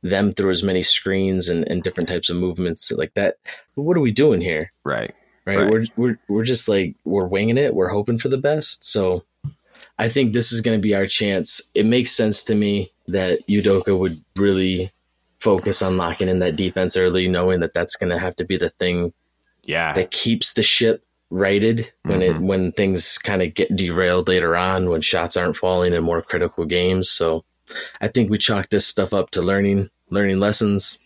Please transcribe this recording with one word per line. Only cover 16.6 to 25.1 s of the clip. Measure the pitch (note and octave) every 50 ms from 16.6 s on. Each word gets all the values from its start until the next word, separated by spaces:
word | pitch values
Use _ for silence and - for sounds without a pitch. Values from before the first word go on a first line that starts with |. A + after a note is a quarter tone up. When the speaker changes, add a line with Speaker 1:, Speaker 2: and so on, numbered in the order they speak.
| G2 F#2 - - F#2 F2+ - F#2
Speaker 1:
early, | F#2 F2+ E2+ F#2 F#2 F#2
knowing | F#2 F2+ F2 F#2 F#2 F2+
that | E2+ D#2+ -
that's | E2+ F2 - -
gonna | - - F#2 F2 E2+
have | F2 F2+ F2+
to | - F2+
be | F2 G2 F2+
the | E2+ E2+
thing | - _ F#2 F2+ F2+ F2 F2 F2 - _ _ _ _ _ - _ _ _ _
Speaker 2:
Yeah. | - - D#2+ E2 D#2+ D2+
Speaker 1:
that | F#2 F#2 -
keeps | - - - A2+ A2+ A2 - - -
the | - G#2+
ship | - - - A#2+ A2+ A2+ - _ _ _ _ _ _
righted | - F#2 G2 F#2+ G2 G2+ G2+ A2+ A2+ A#2 A2+ - _ _ _
when | - G2+ F#2
it, | F#2 F2+ E2
Speaker 2:
Mm-hmm. | D#2 F2+ F#2+
Speaker 1:
when | G2 F#2+ F#2 F2+ -
things | - G2+ F#2+ F#2+ F2+ E2+ - - -
kinda | - - G2+ F#2+ F#2 E2+
get | D#2 - F#2+ - G#2+
derailed | F#2 F#2+ F2 E2+ E2+ F#2 F2+ F2+ F2+ F2+ -
later | F#2 F#2 E2+ E2+ E2
on, | F2 F2+ F#2 F#2+ F#2 F#2 F2+
when | E2+ D#2+
shots | D#2 -